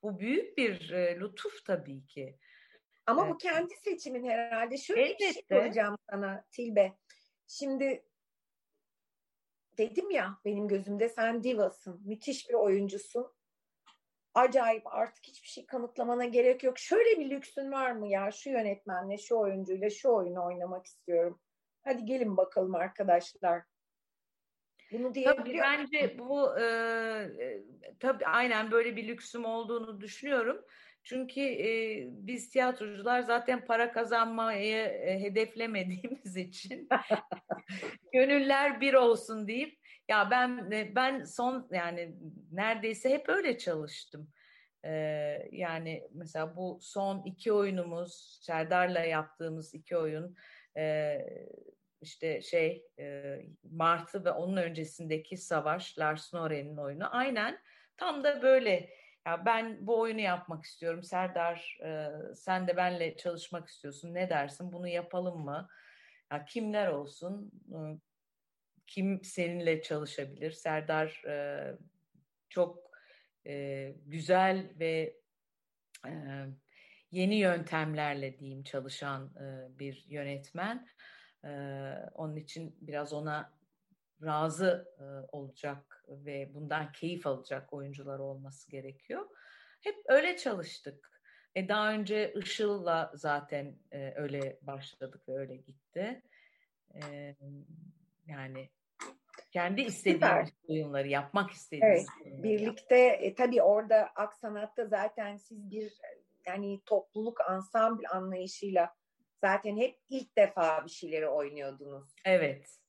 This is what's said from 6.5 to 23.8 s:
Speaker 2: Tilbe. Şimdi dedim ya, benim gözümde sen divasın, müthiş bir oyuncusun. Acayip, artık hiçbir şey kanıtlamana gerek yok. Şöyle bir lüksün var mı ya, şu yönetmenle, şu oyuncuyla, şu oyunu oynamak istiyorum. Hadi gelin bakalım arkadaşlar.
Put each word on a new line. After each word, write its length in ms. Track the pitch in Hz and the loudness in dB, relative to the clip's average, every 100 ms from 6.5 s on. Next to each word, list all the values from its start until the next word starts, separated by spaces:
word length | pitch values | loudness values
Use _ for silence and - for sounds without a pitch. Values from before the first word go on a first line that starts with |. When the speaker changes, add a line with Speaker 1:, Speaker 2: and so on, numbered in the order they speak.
Speaker 2:
Tilbe. 420 | - 240 208 190 196 _ - _ _ _ | -8 0 4 4 2 _ -20 _ _ _
Şimdi 560 | - 277 269 269 254 _ _ _ _ _ _ _ _ _ _ _ _ _ _ _ _ _ - | -6 -2 0 0 0 _ _ _ _ _ _ _ _ _ _ _ _ _ _ _ _ _ -2
dedim 340 | 226 220 403 | 0 0 0
ya, 260 | 330 190 196 202 | 0 0 -4 -4
benim 220 | 202 208 | -2 0
gözümde 420 | 196 196 202 226 | 0 -2 -2 -2
sen 340 | 233 226 233 | 2 0 0
divasın, 580 | 233 233 190 - - 175 202 | 0 2 0 0 -16 -12 -10
müthiş 440 | 220 - 269 - | -8 -6 -6 0
bir 40 | |
oyuncusun. 800 | 233 208 196 196 196 - 240 247 _ _ _ _ _ _ _ _ _ _ | 4 6 4 2 -4 -6 -6 -6 _ _ _ _ _ _ _ _ _ _
Acayip, 540 | 220 254 254 233 226 - | 6 6 8 6 2 0
artık 400 | 220 233 - - | -2 -2 -2 -20
hiçbir 200 | - - | -20 -16
şey 180 | - - | -16 -8
kanıtlamana 600 | 262 240 - 240 240 247 | -6 -6 -2 0 2 4
gerek 380 | 240 247 254 | 6 6 6
yok. 160 | 262 254 | 2 -2
Şöyle 400 | - 392 466 403 | 2 6 8 6
bir 100 | 277 | 2
lüksün 420 | 277 - - 269 | -4 -6 -8 -4
var 200 | 269 262 | -2 0
mı 160 | 233 208 | -2 0
ya, 240 | 196 196 | 0 0
şu 180 | 214 285 | -4 -2
yönetmenle, 680 | 262 214 196 - 180 196 202 | 0 0 -2 -4 -4 -4 -8
şu 180 | - 233 | 0 2
oyuncuyla, 520 | 208 196 190 190 208 | 2 0 -4 0 -2
şu 200 | 208 226 | 0 4
oyunu 360 | 226 175 180 175 | 4 4 -2 -4
oynamak 400 | 180 180 185 - | -4 -6 -8 -12
istiyorum. 560 | - - 170 170 175 _ _ _ _ | -18 0 2 2 -2 _ _ _ _
Hadi 220 | 277 247 220 | -4 -2 0
gelin 320 | 262 226 190 | 0 2 2
bakalım 380 | 185 - 185 180 | 2 2 0 0
arkadaşlar. 880 | 185 - 196 175 175 - 180 170 - _ | -2 -2 4 4 4 -2 0 0 -2 _